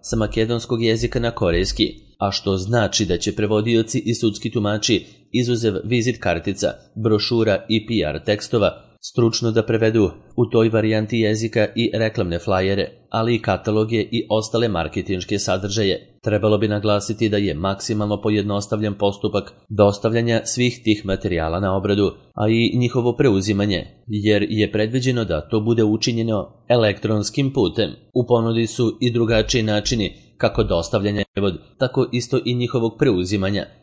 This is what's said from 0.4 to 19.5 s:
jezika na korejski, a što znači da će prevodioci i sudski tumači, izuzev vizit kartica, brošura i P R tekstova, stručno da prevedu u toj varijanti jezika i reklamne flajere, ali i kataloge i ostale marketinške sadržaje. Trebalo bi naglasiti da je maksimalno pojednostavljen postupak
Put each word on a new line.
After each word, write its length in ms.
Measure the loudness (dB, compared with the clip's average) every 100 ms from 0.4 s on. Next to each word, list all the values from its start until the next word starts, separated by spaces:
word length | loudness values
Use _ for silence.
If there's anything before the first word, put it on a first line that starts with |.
| 0 -2 -2 -2
jezika 360 | 0 0 0 -2
na 120 | -4
korejski, 600 | -2 0 2 0 0 -2 -2 -20 _
a 120 | -4
što 260 | -2 -2 -2
znači 480 | 0 0 0 0 -2
da 120 | -2
će 180 | -2 -2
prevodioci 640 | 0 0 2 2 2 -2 -2
i 80 |
sudski 380 | 0 0 -2 -4
tumači, 540 | -2 -2 -2 0 -2 -2 -20 _
izuzev 420 | -2 0 0 0 -2
vizit 360 | -2 0 0 -2
kartica, 540 | -2 -2 -2 -2 -4 -4 -14 -4
brošura 640 | 0 2 2 0 2 0 0
i 180 | -2 0
P 60 |
R 300 | -2 -2 -4 -2
tekstova, 560 | -2 0 2 2 0 -20 _
stručno 500 | -8 2 2 2 0
da 120 | 0
prevedu 480 | 0 2 2 4 2 0 -12 -2
u 80 | 0
toj 180 | 4 2
varijanti 500 | 2 2 0 0 0
jezika 480 | 0 0 -2 0 0 0
i 160 | -2
reklamne 460 | 0 -2 -2 -2 -2
flajere, 520 | 0 0 2 0 -4 -8 _
ali 260 | -4 0 0
i 60 |
kataloge 600 | 0 -2 0 0 2 0
i 260 | -2 -4 -2
ostale 380 | -2 0 -2 0
marketinške 720 | -2 -4 -6 -4 -6 -2 -4
sadržaje. 720 | -2 -2 -2 -2 0 -2 -6 _
Trebalo 340 | -2 0 2 2
bi 100 | 2
naglasiti 640 | 0 0 0 0 -2 0
da 80 | 0
je 160 | 0
maksimalno 680 | -2 -4 -4 -4 -2 -2 -2
pojednostavljen 720 | 0 0 0 -2 -2 -2 -2
postupak 600 | 0 -2 0 -2 -2 -6